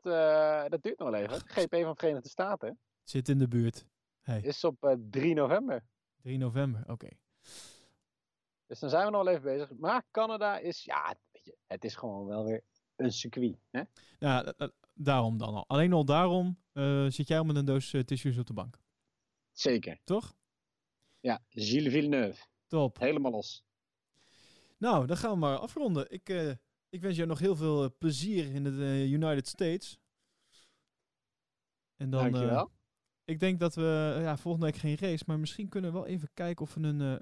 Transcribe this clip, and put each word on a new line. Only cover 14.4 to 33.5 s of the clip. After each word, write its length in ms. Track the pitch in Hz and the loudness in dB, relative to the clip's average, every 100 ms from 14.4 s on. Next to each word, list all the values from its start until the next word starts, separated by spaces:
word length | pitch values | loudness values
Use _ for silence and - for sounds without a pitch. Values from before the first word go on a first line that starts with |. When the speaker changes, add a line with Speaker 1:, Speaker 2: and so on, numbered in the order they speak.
Speaker 2:
da-, 120 | - - | -2 -8
da-, 160 | 143 _ _ | -10 _ _
daarom 440 | - 143 131 113 113 | -4 2 2 2 0
dan 160 | 110 | -4
al. 100 | 104 - | -6 0
Alleen 240 | 143 175 | 2 4
al 120 | 170 | 4
daarom, 540 | 139 151 180 180 180 180 _ | 4 4 4 2 0 -4 _
eh, 340 | 143 139 139 139 | -4 0 2 2
zit 200 | 127 143 | 0 0
jij 100 | 160 | 2
al 60 | |
met 120 | 160 143 | 2 2
een 80 | |
doos, 280 | 139 135 - | 2 2 0
eh, 80 | 139 | -2
tissues 360 | 127 131 139 123 | -2 -2 -2 -2
op 80 | 117 | -4
de 60 | |
bank. 260 | 104 107 - _ _ _ _ _ _ _ | -6 -8 -12 _ _ _ _ _ _ _
Speaker 1:
Zeker. 480 | - 139 117 87 82 | -2 2 2 0 -10
Speaker 2:
Toch? 320 | - 202 - _ _ _ _ _ _ _ _ _ | -2 -2 -2 _ _ _ _ _ _ _ _ _
Speaker 1:
Ja, 200 | 127 110 _ | -4 -4 _
Gilles 440 | 110 104 135 147 | -6 0 2 2
Villeneuve. 540 | 147 147 139 104 - - _ - | 2 2 2 0 -4 -18 _ -4
Speaker 2:
Top. 320 | 160 131 - | 0 0 0
Speaker 1:
Helemaal 320 | 127 151 135 | 0 0 0
los. 340 | 110 - - _ _ _ _ _ _ _ _ _ _ _ - | -4 -8 -14 _ _ _ _ _ _ _ _ _ _ _ -4
Speaker 2:
Nou, 280 | 233 196 127 | 2 4 2
dan 100 | 175 | 0
gaan 140 | 226 | 0
we 60 | 190 | 2
maar 180 | 147 135 | 2 0
afronden. 520 | 113 311 262 156 110 | -4 -2 0 0 -2
Ik, 160 | 190 - | -8 -4
eh, 220 | 180 156 127 _ _ - | -2 -2 -4 _ _ -16
ik 120 | 185 | -6
wens 160 | 190 170 | -4 -2
jou 120 | 165 | -2
nog 100 | 156 | 0
heel 180 | 190 160 | 2 2
veel, 280 | 156 147 | 2 2
eh, 60 | 131 - | 0 0
plezier 560 | 165 131 190 196 143 | -2 0 0 0 -2
in 100 | 139 | -2
de, 60 | 143 | -2
eh, 420 | 135 139 135 135 | 0 0 2 2
United 340 | 147 160 143 - | 2 2 0 -2
States. 500 | - 170 180 - - _ _ _ _ _ _ _ _ _ _ _ _ _ _ _ _ _ _ _ - | -2 0 -2 -6 -20 _ _ _ _ _ _ _ _ _ _ _ _ _ _ _ _ _ _ _ -8
En 140 | 135 | -2
dan, 200 | 131 127 | 2 2
Speaker 1:
Dankjewel. 360 | 123 120 127 190 | 4 2 2 0
Speaker 2:
eh, 60 | _ _ _ _ _ | _ _ _ _ _
ik 160 | - 160 | -6 0
denk 200 | 185 | 2